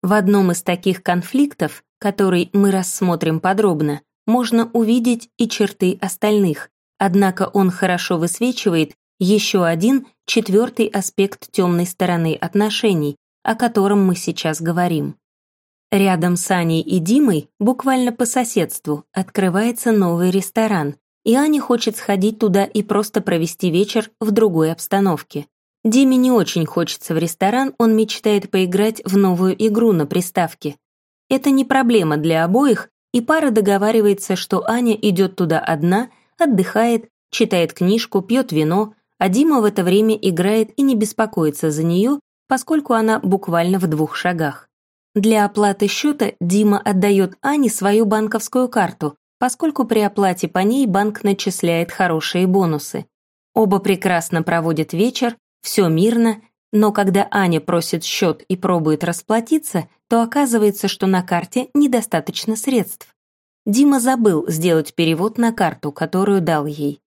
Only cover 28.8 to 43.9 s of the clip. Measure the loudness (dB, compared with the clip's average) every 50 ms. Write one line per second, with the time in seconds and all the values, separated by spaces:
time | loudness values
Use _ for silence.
28.8 | 0 0 -2 -4 -6 -2 2 2 4 4 2 2 2 0 0 2 0 0 2 2
29.8 | 2 4 4 2 0 0 -2 -4 -4 -2 -2 -2 -2 -2 -4 _ -10 -10 -10 _
30.8 | _ _ _ _ _ _ _ _ _ _ -2 0 2 2 2 2 2 2 0 2
31.8 | 2 4 2 2 2 2 0 0 0 0 2 2 2 2 2 2 4 4 2 0
32.8 | -2 -14 _ _ _ _ -2 -2 0 2 0 2 2 2 2 2 2 2 2 2
33.8 | 2 2 2 2 4 2 2 0 -2 -6 -6 -6 -4 -4 -4 -4 -2 -2 -2 0
34.8 | 0 0 0 2 0 0 2 2 0 0 0 -2 -2 0 0 -2 0 -2 -2 0
35.8 | 0 0 0 0 -2 -4 _ _ _ _ _ _ 0 2 2 2 0 0 0 0
36.8 | 0 2 0 -2 -4 -8 _ _ _ _ -2 -2 0 0 2 0 0 -2 -2 -2
37.8 | 0 0 0 0 -2 -2 -4 -4 -2 0 0 0 0 0 0 0 0 0 0 0
38.8 | -2 -4 -6 _ _ _ _ _ -2 0 2 2 2 2 2 2 2 0 0 0
39.8 | 0 2 2 4 4 2 0 0 -2 -2 -2 0 0 0 2 0 0 -2 -2 -2
40.8 | 0 2 2 0 -2 -4 -2 -4 -4 -2 -2 -2 -2 -2 -2 -2 -4 -4 -2 0
41.8 | -2 0 2 2 2 0 0 -2 _ _ _ _ _ _ -4 -4 -2 -2 -2 -2
42.8 | 0 0 0 0 2 0 0 -2 0 -2 -2 -2 -2 -2 -2 0 0 0 0 0
43.8 | 0 -2